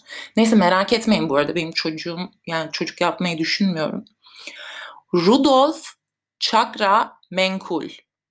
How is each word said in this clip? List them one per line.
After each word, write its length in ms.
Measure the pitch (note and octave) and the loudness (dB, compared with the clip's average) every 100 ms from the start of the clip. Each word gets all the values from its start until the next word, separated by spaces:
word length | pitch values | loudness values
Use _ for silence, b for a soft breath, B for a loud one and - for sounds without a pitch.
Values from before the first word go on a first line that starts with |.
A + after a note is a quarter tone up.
| B B B - | B B B 2
Neyse 200 | A3 A3+ | 4 6
merak 360 | F3+ F#3 G3 | 4 2 2
etmeyin 360 | C4+ - F#3+ D#3 | 0 2 2 2
bu 80 | C#3 | 0
arada 180 | D3 | 0
benim 180 | E3 E3 | -2 -4
çocuğum, 580 | - E3 D#3 F3 E3+ F3+ _ - | -4 -6 -6 -8 -8 -10 _ -8
yani 220 | E3 D#3 | -6 -6
çocuk 280 | - D#3 - | -6 -6 -2
yapmayı 380 | F3 E3 F3+ D#3+ | -2 -2 -4 -2
düşünmüyorum. 680 | D#3+ - G3 D#3+ D3+ - - _ B B B B B B B B B | -2 0 0 0 -4 -6 -12 _ B B B B B B B B B
Rudolf 800 | F3+ E3+ C4 C#4 C4 C#4+ D#4+ - - _ _ _ - | 0 4 4 6 4 4 0 -10 -14 _ _ _ -8
Çakra 800 | - A3 A3+ G3+ G3+ G#3+ - _ - | 0 0 0 0 2 2 0 _ -8
Menkul. 580 | F3+ F#3+ F#3+ - E3 - - _ _ _ | -2 -2 -2 -4 -6 -6 -14 _ _ _